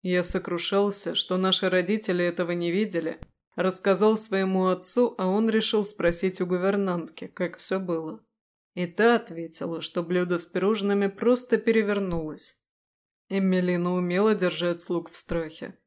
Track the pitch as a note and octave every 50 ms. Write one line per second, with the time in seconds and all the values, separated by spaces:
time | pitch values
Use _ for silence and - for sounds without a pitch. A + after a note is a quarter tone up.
0 | - F#3 F3+ F3+ F3 - - F#3 F3 - F3 E3+ - - G3+ G3 G3+ G#3 G3 -
1 | - - E3+ - - - F#3 F#3 F#3 F#3+ F3+ - - F#3 F#3 F#3 F3 F3 G#3+ G#3+
2 | - - F3+ F3 F3+ F3 F3 F3+ F3+ E3+ F3 F3 E3+ E3+ E3+ G3 G#3+ F#3+ F3+ E3+
3 | D#3 D#3+ - - - _ _ _ _ _ _ - F3 D#3+ - - - G3+ F#3+ F3
4 | G#3+ A3 A3 G#3+ - - F#3+ F#3+ F#3+ F#3+ F#3+ F#3+ F#3 F#3 F#3 F#3 - - - B3
5 | B3 A#3 - - F#3+ F#3 F#3+ G#3+ A3+ A3+ G#3+ A3 G#3 - - G#3+ G3+ G3+ - -
6 | F3 F3 F3 - - F#3+ F3+ - F#3 F3 F#3 F3+ F3+ G3 G3 G3+ G3 F#3+ F3+ F3
7 | D#3+ - - - F#3+ F3+ _ - F3+ E3 - - - - F#3 F#3+ F#3+ F3+ E3+ E3
8 | D#3+ D#3 - A3 _ _ _ _ _ _ _ _ _ _ _ F3+ F3+ F3 F3 -
9 | G#3+ A#3 A#3+ A3+ A#3 - E3 E3 E3 D#3+ - - - F3 E3 D#3 D3 - - F3+
10 | E3+ D#3+ F3+ F3+ F3+ F3 F3 E3+ E3+ - - F#3 F3+ G3+ A3+ G#3 G3 G3+ G3+ G3+
11 | G3 G3 G3 - A3 A#3 B3+ B3 A#3+ - A#3 G#3+ A3 A#3 A3 A3 G#3 G3+ G#3 G3+
12 | G3 F#3 E3+ E3 D#3 D#3 D3+ - - - - _ _ _ _ _ _ _ _ _
13 | _ _ _ _ _ _ F#3+ G3 F#3+ F#3+ F#3 F#3 F3+ F3+ F3+ F3 F3 F3 F3+ F3+
14 | F3+ F3 F3 F#3 G#3 A3 G#3+ F#3+ F#3 F3 E3 D#3 F3 F3 F3 E3+ - - F3 E3+
15 | E3+ - - - - - E3 E3+ D#3+ D#3 D#3 - E3+ - - _ _